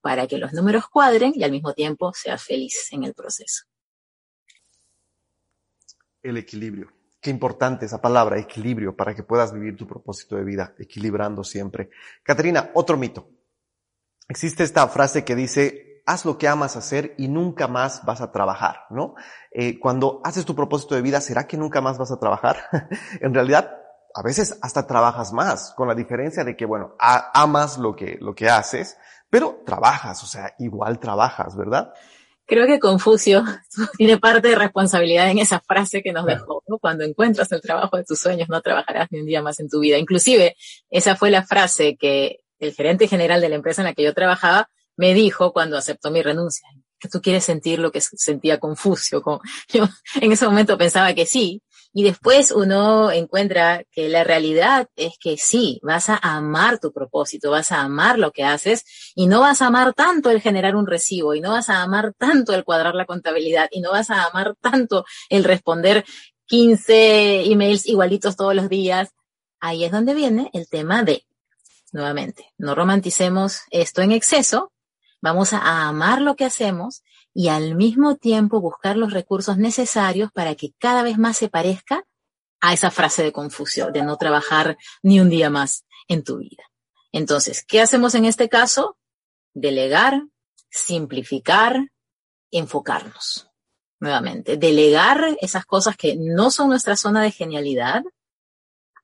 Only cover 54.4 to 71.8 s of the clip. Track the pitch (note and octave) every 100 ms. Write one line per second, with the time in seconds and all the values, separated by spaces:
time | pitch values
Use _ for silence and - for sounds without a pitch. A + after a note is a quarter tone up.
54.4 | D#3 D#3 G3+ C4+ B3 - E3 - E3+ D3+
55.4 | - A#3+ G3+ B2 C#3+ E3 - G#3 E3+ D#3
56.4 | D3+ D#3 G#3+ A#3 D#3 C#3+ C3 D3 C#3+ C#3+
57.4 | C#3+ D3+ D#3 E3 C#3 C#3+ G3+ A#3 D#3 -
58.4 | C#3 D3 G3+ A3+ - - - - F#3 G#3+
59.4 | C#4 C#4 B3+ B3 B3+ B3 D#4+ E4+ C4 A3
60.4 | A3 F#3+ F#3+ G3+ G3 E3+ - F#3 D3+ D3+
61.4 | F3+ A3+ A3+ F#3+ F3+ G3+ A3 - B3+ D4+
62.4 | A3 F#3 E3+ E3 E3 F3+ F3+ F3 E3 D#3+
63.4 | D#3+ D#3+ D#3 F#3 F3 G3 A3 G3+ F3+ F#3+
64.4 | G3 G#3 A#3+ C4 A#3 G3 - - - G3
65.4 | F#3 F#3 - E3 F3+ G#3 - - - _
66.4 | - A#3 A#3 G#3+ - A3 A3 G#3+ G#3 G3
67.4 | F#3 G#3+ G3+ G#3 - G#3 F3+ G3 G3 F#3
68.4 | G3 G3 F#3+ F#3+ F#3 F#3 F#3+ _ _ _
69.4 | _ - E3 E3 E3+ G#3 A#3+ D4 C4+ A3
70.4 | C#4 F3 E3 D#3+ D#3 A3 G3 C#3 _ _
71.4 | _ _ _ _